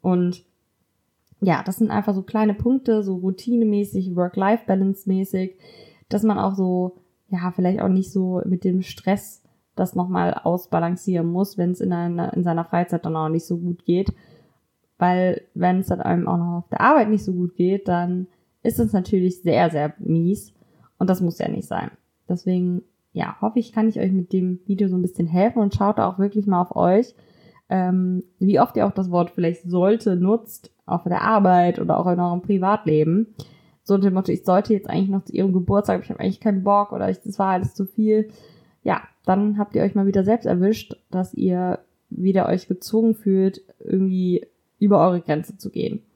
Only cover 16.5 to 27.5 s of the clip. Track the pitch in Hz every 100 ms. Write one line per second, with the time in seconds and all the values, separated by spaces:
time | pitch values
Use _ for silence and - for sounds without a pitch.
16.5 | 175 - - 240 302 214 214 208 180 180
17.5 | - 180 196 196 175 175 180 185 _ _
18.5 | _ - 226 226 208 180 196 185 180 175
19.5 | 120 170 160 147 - - 165 170 185 -
20.5 | _ _ _ _ _ 185 185 180 - -
21.5 | - - 87 - - _ _ _ 180 -
22.5 | 185 180 180 - _ _ - - - 208
23.5 | 233 226 - 220 214 190 190 180 190 185
24.5 | 180 - 196 202 185 180 - 170 175 208
25.5 | 240 202 - 202 214 196 185 202 208 208
26.5 | 180 180 - 175 190 247 _ _ _ -